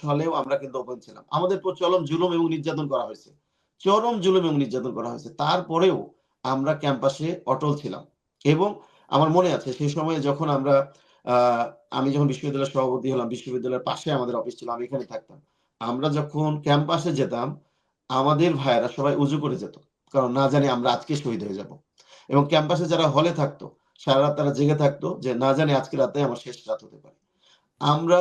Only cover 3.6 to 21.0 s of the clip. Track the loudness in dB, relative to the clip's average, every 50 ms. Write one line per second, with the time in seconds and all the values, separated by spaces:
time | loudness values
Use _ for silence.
3.6 | _ _ _ _ 0 2 2 4 2 0 -2 0 2 2 4 4 2 2 2 0
4.6 | 0 -2 -2 -4 -6 -6 -6 -6 -8 -8 -10 -12 -14 -12 -6 -4 -2 0 0 0
5.6 | -2 -2 0 2 4 4 2 2 -2 -10 _ _ _ _ _ _ -4 -4 -2 0
6.6 | 0 -2 -2 0 0 -2 0 0 0 0 0 -2 -4 -6 -6 -4 -2 -2 -2 0
7.6 | 0 0 -2 -2 -4 -10 -10 -12 -14 _ _ _ _ _ _ _ 2 2 4 4
8.6 | 2 0 -2 -6 -14 _ _ _ _ 0 2 4 4 4 4 4 4 4 2 -2
9.6 | -4 -6 -6 -4 -4 -2 -2 -2 -2 -2 -2 -2 0 -2 -2 -2 0 0 0 0
10.6 | 2 4 4 2 2 0 -6 _ _ _ _ _ -2 0 2 4 4 4 4 2
11.6 | 0 -4 -6 -14 _ -8 -4 -2 0 0 2 2 2 2 0 -2 -4 -4 -2 -2
12.6 | -2 -2 0 0 0 0 0 -2 -2 -2 -2 -2 -2 -4 -6 -8 -8 -6 -6 -4
13.6 | -4 -4 -4 -4 -4 -4 -6 -4 -4 -2 -2 -2 -2 -2 -4 -4 -6 -6 -10 -10
14.6 | -10 -10 -8 -8 -8 -6 -8 -8 -8 -8 -12 -14 -14 -16 -20 -20 _ _ _ _
15.6 | _ _ _ -10 -6 -6 -4 -2 -2 -2 0 -2 -4 -4 -4 -2 -2 -2 -2 -2
16.6 | 0 2 2 2 2 2 0 0 0 0 -2 -2 -2 -2 -2 -4 -4 -6 -8 -10
17.6 | _ _ _ _ _ _ _ _ _ -4 0 0 2 2 4 4 4 2 2 2
18.6 | 2 2 2 2 2 0 -2 -2 0 0 2 2 0 0 0 0 -2 -4 -4 -6
19.6 | -8 -12 -14 -18 _ _ _ _ _ _ -2 0 0 0 2 2 2 2 4 4
20.6 | 2 2 2 0 0 0 0 0